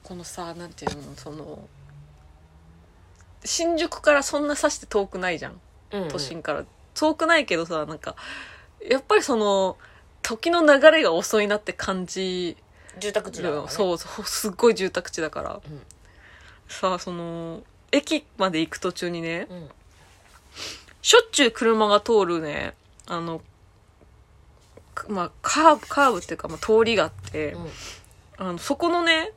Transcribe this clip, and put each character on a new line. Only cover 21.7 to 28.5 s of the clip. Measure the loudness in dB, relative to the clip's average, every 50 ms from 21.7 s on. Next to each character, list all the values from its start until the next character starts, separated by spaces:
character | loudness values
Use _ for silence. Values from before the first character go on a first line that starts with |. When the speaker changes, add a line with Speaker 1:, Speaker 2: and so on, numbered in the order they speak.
| 4 4 4 6
Speaker 1:
が | 4 4
通 | 4 4 4 4 4
る | 4 0 -2
ね、 | -4 -4 -6 -6 -6 -8 -10 _ _ _ _ _ -12
あ | -8 -8 -6
の、 | -6 -6 -8 -10 -12 -16 -20 _ _ _ _ _ _ _ _ _ -20 _ _ _ -20 _ _ _ -20 -20 _ _ _ _ -20 -20 -20 _ -14
く-、 | -14 -10 -6 -4
ま | -4 -4
あ、 | -6 -6 -6
カ | -4 -2 0 6 8 8 8
ー | 6
ブ、 | 2 -6
カ | 0 4 4 4
ー | 4
ブ | 2
っ |
て | -4 -8
い | -10
う | -10
か、 | -8 -10
ま | -10
あ、 | -10
通 | 0 4 4 4 6
り | 4 4 2
が | 2
あ | 0
っ |
て、 | -2 -10 -16 -10 -8 -6 -6 -6 -6
Speaker 2:
う | -8
ん。 | -12 -12 -14 -14 -16 -16 -18 -18 -20 -20 -20 -20 _ -20 -12 -8
Speaker 1:
あ | -6 -6